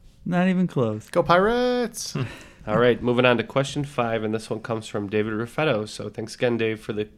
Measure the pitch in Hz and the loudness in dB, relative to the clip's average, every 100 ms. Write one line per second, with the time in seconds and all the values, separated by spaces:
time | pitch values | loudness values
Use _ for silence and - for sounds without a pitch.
0 | - - - 175 185 185 180 147 113 107 | -20 -12 -2 2 2 2 2 0 0 -2
1 | - 175 165 175 202 240 247 247 240 - | -2 0 4 4 4 2 0 0 -2 -6
2 | - 143 113 - - - - 107 123 113 | -8 -6 -6 -8 -20 -14 -2 2 4 4
3 | 120 120 127 120 110 135 139 147 143 - | 2 4 4 4 2 -2 -2 -4 -4 -2
4 | 117 113 107 110 - 107 - 113 110 110 | 0 0 -2 -4 -4 -8 -4 -6 -4 -6
5 | 101 107 107 107 117 - 156 110 107 - | -2 0 0 -2 -4 -2 0 0 -4 -8
6 | 107 110 113 - 123 117 113 107 - 107 | -10 -8 -10 -2 0 2 0 -2 -6 -6
7 | 107 | -6